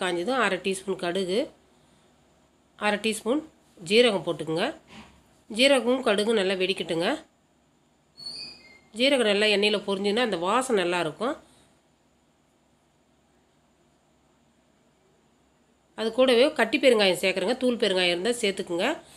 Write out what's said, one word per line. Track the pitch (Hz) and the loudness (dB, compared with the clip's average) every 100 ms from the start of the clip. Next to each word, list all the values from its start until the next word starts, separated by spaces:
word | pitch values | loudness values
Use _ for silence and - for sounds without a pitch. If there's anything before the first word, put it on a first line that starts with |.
காஞ்சதும் | 185 175 180 262 208 | -4 -4 -2 0 0
அரை | 190 196 | 0 -4
டீஸ்பூன் | 185 - 180 175 | -6 -6 -6 -4
கடுகு, | 180 185 196 311 - _ _ _ _ _ _ _ _ _ _ _ - 208 | -4 -2 -2 -4 -8 _ _ _ _ _ _ _ _ _ _ _ -6 -4
அரை | 208 220 | -2 -2
டீஸ்பூன் | 208 220 285 311 _ _ - 175 | -4 -2 -4 -6 _ _ -16 0
ஜீரகம் | 208 247 196 160 | 4 4 2 -4
போட்டுக்குங்க. | 156 151 160 233 320 _ - - _ _ _ - 220 | -6 -4 -4 -4 -6 _ -20 -20 _ _ _ -8 2
ஜீரகமும் | 262 277 226 262 254 | 4 4 2 0 0
கடுகும் | 202 214 226 | 0 2 0
நல்லா | 190 196 | 0 0
வெடிக்கட்டுங்க. | 185 190 165 165 185 208 - _ _ _ _ _ _ _ _ - - - - - - - _ 208 | -2 -2 -4 -2 -2 -4 -8 _ _ _ _ _ _ _ _ -20 -16 -14 -16 -18 -20 -20 _ -2
ஜீரகம் | 262 277 220 | 2 2 2
நல்லா | 202 214 | 2 2
எண்ணெயில் | 202 208 208 196 | 2 2 0 -2
பொரிஞ்சுன்னா | 196 202 208 247 | -2 -2 0 0
அந்த | 175 | -2
வாசம் | 180 226 240 220 | -2 -2 0 0
நல்லாயிருக்கும். | 175 175 156 147 233 302 - _ _ _ _ _ _ _ _ _ _ _ _ _ _ _ _ _ _ _ _ _ _ _ _ _ _ _ _ _ _ _ _ _ _ _ _ _ _ _ _ _ _ _ _ - | 0 -2 -4 -4 -6 -8 -12 _ _ _ _ _ _ _ _ _ _ _ _ _ _ _ _ _ _ _ _ _ _ _ _ _ _ _ _ _ _ _ _ _ _ _ _ _ _ _ _ _ _ _ _ -6
அது | 220 226 | -4 2
கூடவே | 262 233 285 302 | 4 6 4 4
கட்டி | 220 247 | 0 2
பெருங்காயம் | 269 220 196 170 | 4 6 4 2
சேர்க்குறேங்க. | 190 185 180 240 | 0 0 -2 0
தூள் | 254 233 | -2 0
பெருங்காயம் | 208 185 180 | 0 2 2
இருந்தால் | 170 202 240 | 0 -2 -2
சேர்த்துக்குங்க. | 202 196 175 170 220 330 - | -2 -4 -4 -2 -2 -4 -10